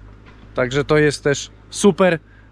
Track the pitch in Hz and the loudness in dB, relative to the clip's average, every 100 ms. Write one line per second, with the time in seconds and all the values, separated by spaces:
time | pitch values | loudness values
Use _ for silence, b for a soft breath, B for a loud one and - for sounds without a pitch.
0 | - - - - - - 127 139 139 151 | -14 -20 -20 -20 -12 -6 -4 -4 0 2
1 | 151 135 147 139 - - - - 202 165 | 2 0 -2 -4 -6 -18 -18 0 0 2
2 | 190 165 b b b | 2 0 b b b